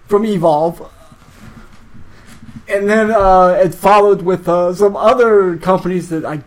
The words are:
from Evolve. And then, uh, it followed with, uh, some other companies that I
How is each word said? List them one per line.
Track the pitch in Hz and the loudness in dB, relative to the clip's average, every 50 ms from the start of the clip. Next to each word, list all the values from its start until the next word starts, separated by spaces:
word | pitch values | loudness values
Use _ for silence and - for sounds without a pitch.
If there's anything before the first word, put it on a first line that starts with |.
| - | -8
from | - 202 202 220 | -2 -2 -2 0
Evolve. | 220 208 180 156 165 151 147 160 170 170 - - - - - - - - - _ - - - - - - - - - - - - - - - - - - - - - - - - - - - - - | -2 -2 0 0 0 0 0 0 -2 -4 -8 -16 -20 -20 -20 -20 -20 -20 -20 _ -20 -20 -20 -20 -20 -20 -20 -20 -20 -20 -20 -20 -20 -20 -20 -20 -20 -20 -20 -20 -20 -20 -20 -20 -20 -20 -18 -10 -6
And | 202 202 202 202 | -4 -2 -2 0
then, | 214 220 214 214 | 0 0 0 0
uh, | 226 208 196 190 185 185 185 180 180 165 185 | 0 2 2 4 4 4 4 4 2 2 0
it | 175 - | -2 -2
followed | - - 196 202 208 202 208 196 - 170 | -2 0 2 4 4 4 4 2 0 0
with, | 180 185 175 - 180 | -2 -4 -4 -2 -2
uh, | 170 175 175 175 180 | -2 0 0 -2 -2
some | 170 208 202 196 | 0 0 0 0
other | 165 156 214 254 254 240 226 214 202 190 185 170 156 | 0 0 0 2 2 2 2 2 2 2 0 -2 -4
companies | 165 180 185 180 180 180 185 180 160 170 | -2 -2 -2 -2 -2 -4 -6 -6 -6 -6
that | 165 160 - | -8 -8 -8
I | 120 151 151 - | -8 -10 -12 -14